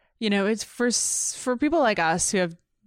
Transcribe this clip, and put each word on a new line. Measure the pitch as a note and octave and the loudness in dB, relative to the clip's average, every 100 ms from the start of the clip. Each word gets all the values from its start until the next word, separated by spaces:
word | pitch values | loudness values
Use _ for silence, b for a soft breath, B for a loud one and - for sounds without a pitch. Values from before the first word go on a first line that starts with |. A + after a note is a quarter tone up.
| _ - | _ -6
you | A3 | -2
know, | G3+ G3 | 0 0
it's | A3 | -2
for | - - A#3+ | -4 -2 0
s-, | - - - - - | 0 -2 -4 -4 -6
for | - B3 | -4 -2
people | D4 E4 | 0 2
like | B3 G#3 | 2 2
us | D#3+ F3 - | 2 2 0
who | G3+ | 0
have | F3+ E3+ _ _ | 0 -4 _ _